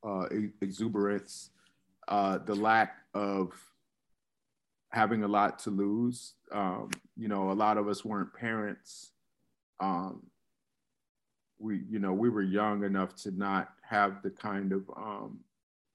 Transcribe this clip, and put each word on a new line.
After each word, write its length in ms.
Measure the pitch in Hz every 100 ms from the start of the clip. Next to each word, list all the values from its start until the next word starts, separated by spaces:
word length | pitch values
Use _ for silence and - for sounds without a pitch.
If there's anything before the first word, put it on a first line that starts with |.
uh, 260 | 110 95 90
e-, 180 | 107 104 -
exuberance, 880 | 98 95 113 101 101 101 - - - _ _ _ _ _ -
uh, 300 | 101 98 95
the 180 | 87 101
lack 420 | 110 113 104 - _
of 400 | 101 101 98 87 - - _ _ _ _ _ _ _ _ _ _ _ _
having 320 | 113 107 110
a 40 | 104
lot 320 | 104 101 -
to 100 | -
lose. 640 | 98 101 107 120 120 - - _
Um, 380 | 104 95 90 53 - _ -
you 100 | 113
know, 240 | 98 95
a 20 |
lot 240 | 98 107 107
of 120 | 104
us 160 | 98 107
weren't 280 | 104 92
parents. 760 | - 117 113 104 - - - - _ _ _ _ _ _ -
Um, 420 | 95 87 95 - - _ _ _ _ _ _ _ _ _ _ _ _ _
we, 220 | 107 98 -
you 100 | 107
know, 140 | 98
we 160 | 95 120
were 120 | 107
young 440 | 95 98 107 104 101
enough 280 | 98 92 -
to 140 | 104
not 420 | 92 101 95 85 -
have 400 | - 107 101 98
the 60 | 101
kind 420 | - 107 98 95
of, 180 | 98 95 -
um, 440 | 107 104 110 110 - _ _ _ _